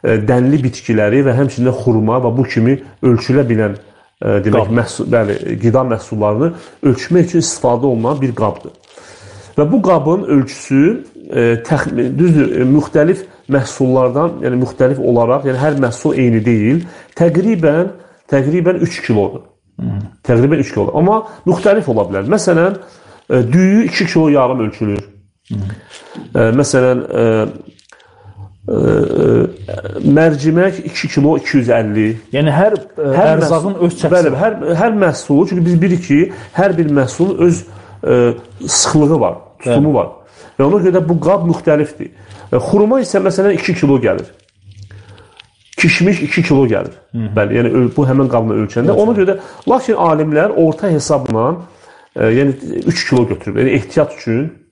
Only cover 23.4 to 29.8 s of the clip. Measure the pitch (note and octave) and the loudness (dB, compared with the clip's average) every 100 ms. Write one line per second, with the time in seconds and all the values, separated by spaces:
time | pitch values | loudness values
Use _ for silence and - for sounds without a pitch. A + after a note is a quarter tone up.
23.4 | A#2 D#3 F#3 G#3 A#3 - F3 E3+ D#3 C#3+ | 2 2 4 2 0 -2 -2 2 2 4
24.4 | C3 B2+ A2 - G#2+ G2+ - - _ _ | 2 0 -4 -4 -4 -4 -8 -20 _ _
25.4 | _ G#2+ F#2+ G2+ - - - - - - | _ -8 -8 -10 -16 -20 -20 -20 -18 -4
26.4 | A2+ B2 C#3 C3+ B2+ B2 - - A2+ A2 | -2 0 0 0 2 0 -4 -2 0 0
27.4 | G#2+ - - _ _ - _ _ - - | -2 -8 -20 _ _ -20 _ _ -20 -20
28.4 | - - - - B2 G#2+ - - D3+ A#2 | -20 -16 -6 -2 0 0 0 0 2 2
29.4 | - - - - | 0 -6 -14 -12